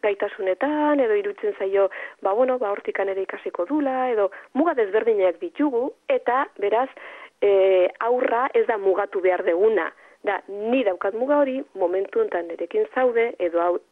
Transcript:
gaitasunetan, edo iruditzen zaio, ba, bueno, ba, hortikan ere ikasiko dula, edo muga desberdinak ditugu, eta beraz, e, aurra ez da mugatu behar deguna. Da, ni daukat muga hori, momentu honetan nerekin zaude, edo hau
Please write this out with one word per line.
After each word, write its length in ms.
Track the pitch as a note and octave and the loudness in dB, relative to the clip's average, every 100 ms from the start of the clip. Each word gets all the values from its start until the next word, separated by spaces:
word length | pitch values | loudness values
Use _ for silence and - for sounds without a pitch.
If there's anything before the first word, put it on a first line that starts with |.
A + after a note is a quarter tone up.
gaitasunetan, 960 | G#3+ G3+ G#3 - F#3+ F#3 C#4 D4+ D4 D4 | 0 -2 -6 -4 -4 0 -2 0 0 2
edo 140 | A#3+ G#3 | 2 0
iruditzen 380 | G3+ G3+ G#3 G3 | -2 -4 -6 -4
zaio, 300 | F#3+ G3 G3 - - - | -2 2 0 -2 -14 -6
ba, 120 | G3 | -2
bueno, 240 | G#3 C4 B3+ | 2 2 0
ba, 140 | G#3+ | -2
hortikan 380 | G#3 - G3+ G3 | -4 -6 -4 -4
ere 120 | F#3+ | -4
ikasiko 440 | F#3+ G3+ G3 - F3+ | -6 -8 -10 -6 -2
dula, 440 | D4+ C#4 C4 B3+ | -2 0 -2 -2
edo 220 | A3 F#3+ - - | 0 0 -2 -6
muga 200 | B3 E4 | 0 0
desberdinak 640 | C#4 G#3 G#3 A3+ G#3+ F#3 E3+ | 2 2 2 2 2 2 0
ditugu, 520 | E3+ - D4 A#3+ C#4 - - | -10 -2 0 0 -2 -6 -2
eta 400 | B3+ B3+ B3 D4 - | 0 2 -2 -2 -4
beraz, 320 | G3+ A3 C4+ - - - - _ | 0 0 -2 -6 -20 -20 -20 _
e, 480 | G3+ G3 F#3+ F#3 F3+ - | 2 4 6 4 2 0
aurra 480 | A#3 B3 B3+ A#3 C4 | -2 0 0 0 0
ez 120 | A#3 A3 | 0 2
da 120 | A3 | 2
mugatu 440 | G3 F#3 G3+ G3 | 2 0 -2 0
behar 220 | F3+ F3 | 0 2
deguna. 480 | F3+ E3+ G#3+ G#3 D#3+ - - _ | 0 2 2 2 -2 -8 -20 _
Da, 120 | G#3 G3 - | -4 -4 -6
ni 360 | G3+ A3 C4 G#3 | -8 0 2 0
daukat 300 | F3+ G3 G#3+ | 0 -4 -2
muga 220 | C4 D4 | 0 2
hori, 140 | C#4 C4 C#4+ | 2 -2 -8
momentu 480 | F#3+ F3 F#3+ G3 A3+ | -4 -2 0 -2 -2
honetan 240 | G#3+ F3 E3+ | -2 -2 -6
nerekin 340 | E3 E3+ G#3+ G#3+ | -8 -4 -2 -2
zaude, 380 | B3+ B3+ A#3 A#3 - | 2 2 2 0 -2
edo 200 | F3 E3+ | -2 0
hau 80 | F3 F3 _ | 0 -2 _